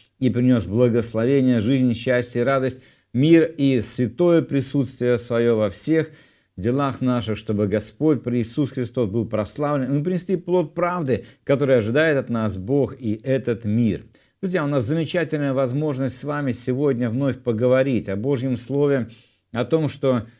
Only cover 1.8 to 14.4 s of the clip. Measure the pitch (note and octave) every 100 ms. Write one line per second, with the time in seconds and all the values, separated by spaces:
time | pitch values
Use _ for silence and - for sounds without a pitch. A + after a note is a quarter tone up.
1.8 | B2+ A2+ C3 B2 A#2+ B2 A#2+ C3+ C3 B2+
2.8 | - _ _ A#2+ D#3 E3 D#3 - C#3 B2+
3.8 | G#2 - A#2+ - F3 E3 D#3+ C#3 - C#3+
4.8 | A#2+ - B2 A#2+ A#2 A#2 A#2 A2 G#2 -
5.8 | - D#3+ D#3 - _ _ _ - G#2+ C3+
6.8 | C#3 G#2 B2+ B2 G#2+ G#2 - G#2 G#2 G#2+
7.8 | - - D#3 C3 A#2+ A#2+ A2+ - C3 C3
8.8 | A2+ C3 G#2+ A2+ G#2+ G#2+ G2+ - D3 D3
9.8 | B2+ C#3+ E3 F3+ F3+ F3+ F3 F3+ D3+ E3
10.8 | F3 F3+ C3+ A2+ - - - C3+ C#3 B2+
11.8 | G#2+ C3+ D#3+ C#3 - A#2 G#2+ F#2 F#2+ C#3+
12.8 | A#2+ - A2 A2 C3 C3 C3 A2 G2+ A2+
13.8 | A2+ E2 - _ _ -